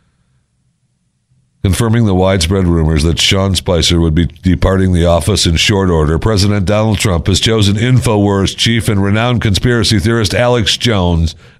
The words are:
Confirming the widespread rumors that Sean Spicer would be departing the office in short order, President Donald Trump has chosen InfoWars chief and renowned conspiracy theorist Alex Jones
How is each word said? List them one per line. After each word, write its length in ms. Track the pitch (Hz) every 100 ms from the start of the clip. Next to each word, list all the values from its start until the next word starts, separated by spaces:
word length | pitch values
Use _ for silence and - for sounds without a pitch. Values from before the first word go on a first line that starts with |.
| _ _ _ _ _ _ _ _ _ _ _ _ _ _ _ _
Confirming 440 | 101 87 117 113 110
the 80 |
widespread 520 | 92 92 98 82 98 90
rumors 360 | 85 78 80
that 160 | 78 73
Sean 360 | - 98 98
Spicer 460 | 90 - 87 78 85
would 140 | 85
be 120 | 78 82
departing 680 | - 95 87 95 95 95
the 140 | 87 85
office 380 | 85 80 95
in 120 | 90 80
short 340 | - 101 95
order, 280 | 82 73 80
President 480 | 113 107 101 104 90
Donald 320 | 104 110 101
Trump 280 | 110 85 80
has 140 | 92
chosen 360 | - 110 104 104
InfoWars 800 | 120 127 123 104 101 98 95 -
chief 320 | - 113 104
and 140 | 101
renowned 400 | 98 104 120 120
conspiracy 560 | 110 95 127 120 101 107
theorist 360 | 101 117 107
Alex 420 | 92 123 123 101 -
Jones 580 | 123 107 87 85 80 - - -